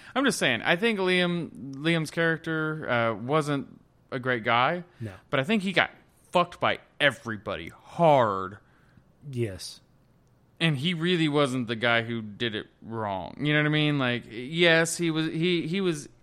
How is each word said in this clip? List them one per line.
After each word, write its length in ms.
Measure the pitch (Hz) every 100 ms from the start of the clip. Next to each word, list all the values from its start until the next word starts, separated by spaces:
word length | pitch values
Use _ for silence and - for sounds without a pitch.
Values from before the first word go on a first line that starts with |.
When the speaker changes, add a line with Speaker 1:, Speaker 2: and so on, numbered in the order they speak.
| - 247
Speaker 1:
I'm 100 | 269
just 140 | -
saying, 240 | 160 117
I 120 | - 175
think 200 | 233 208
Liam, 760 | 185 180 175 175 151 - 135 135
Liam's 340 | 156 170 147
character, 800 | 170 165 160 165 160 156 156 -
uh, 240 | 120 117
wasn't 680 | 101 120 156 147 139 - - _ _ _
a 60 | 131
great 260 | 127 123
guy. 400 | 117 117 135 175 170 _
Speaker 2:
No. 120 | 110 95 _
Speaker 1:
But 100 | 139
I 40 |
think 180 | 135 220
he 120 | 190
got 180 | 165 - - _ _ _
fucked 280 | 180 170 -
by 200 | 117 - - _
everybody 680 | 143 113 117 107 104 82 87 -
hard. 760 | - - 165 143 110 95 92 104 _ _ _ _ _ _ 147
Speaker 2:
Yes. 480 | 123 110 92 - - _ _ _ _ _ _ _ _
Speaker 1:
And 140 | 165 139
he 180 | 170
really 360 | 165 175 175 160
wasn't 400 | 147 139 127 113
the 60 | 117
guy 240 | 120 117
who 200 | 113 117
did 320 | 107 98 117
it 140 | 104 - _
wrong. 560 | 101 113 104 95 85 -
You 140 | 147
know 60 | 151
what 80 | 151
I 20 |
mean? 280 | 151 151 147
Like, 280 | 123 120 -
yes, 680 | 117 127 165 175 165 165 -
he 120 | 170
was, 180 | 156 160
he, 380 | 160 180 170 156
he 120 | 190
was 300 | 185 151 - -